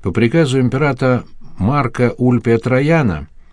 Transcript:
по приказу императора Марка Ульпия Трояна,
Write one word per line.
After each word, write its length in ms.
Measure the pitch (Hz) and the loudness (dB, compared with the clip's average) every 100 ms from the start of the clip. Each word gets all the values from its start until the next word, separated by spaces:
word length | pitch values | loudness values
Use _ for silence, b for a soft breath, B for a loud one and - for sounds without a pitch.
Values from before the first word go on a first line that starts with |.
по 100 | 95 | -4
приказу 480 | 95 117 165 143 131 | 0 2 2 2 0
императора 680 | 123 131 147 123 131 120 - - - - | 0 0 -2 0 0 0 -4 -14 -14 -4
Марка 560 | 92 143 127 - 120 - | 0 0 -2 0 -2 0
Ульпия 420 | 123 123 120 113 | 0 2 2 0
Трояна, 680 | 127 127 147 160 120 76 69 b b | 2 0 2 2 0 -2 -8 b b